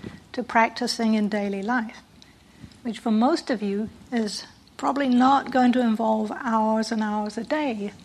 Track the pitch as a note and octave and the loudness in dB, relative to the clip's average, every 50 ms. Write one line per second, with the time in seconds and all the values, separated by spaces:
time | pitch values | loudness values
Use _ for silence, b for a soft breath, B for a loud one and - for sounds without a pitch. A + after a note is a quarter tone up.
0 | B B B B B B - B3+ - - - A#3 A3+ - - - B3 A#3 - - | B B B B B B -8 -8 -4 0 4 4 4 2 0 -4 -4 -4 -2 0
1 | A3+ A3 A3 G#3+ G#3 G3 G#3+ G#3 G3+ G3+ G3 G3 G3 A3 B3 B3 A3 A3+ - - | 2 2 2 2 2 0 0 -2 -2 -2 -4 -4 -2 -2 -2 -2 -2 -4 -10 -16
2 | - _ - - B B B B B B B B B B B B B A#3+ G#3+ - | -20 _ -20 -20 B B B B B B B B B B B B B -10 -8 -4
3 | - A#3+ G#3+ G#3+ A#3 C#4 E4+ D#4+ - - B3+ F#3+ G#3 G3+ G3 G#3 A3 G3+ - - | -2 0 2 4 4 4 2 0 0 -2 -4 -2 -2 -2 -2 -4 -4 -6 -10 -16
4 | - - B3+ A#3 A3 G#3 - - - - - - _ - _ - C#4 C#4+ C4+ C#4 | -12 -6 -4 -4 -4 -4 -6 -10 -14 -16 -20 -20 _ -20 _ -6 -2 -2 0 0
5 | C#4+ B3+ B3 A#3+ B3+ C4 C#4 C4+ - - B3+ C4 B3+ B3 A#3 B3+ A#3+ A3+ G#3+ G#3+ | 2 2 4 6 6 6 4 4 2 2 2 4 4 4 4 4 2 2 0 0
6 | A3+ A3 A3 A3 G#3+ G#3 - - C#4 A#3+ A3 A3 A3 A3 A3 A3 A3 A3 A#3 G#3+ | 0 0 0 0 -2 -4 -6 -6 -4 -2 0 0 2 2 0 0 0 -2 -2 -2
7 | G#3+ G#3 G#3 G#3+ G#3 G#3+ G#3 A#3 A3 - D4 D#4 D4+ C4+ A3+ G3+ G3+ G#3 - - | -2 -2 -2 -2 -4 -4 -6 -6 -4 -2 -2 -2 -2 -2 -4 -4 -6 -8 -10 -12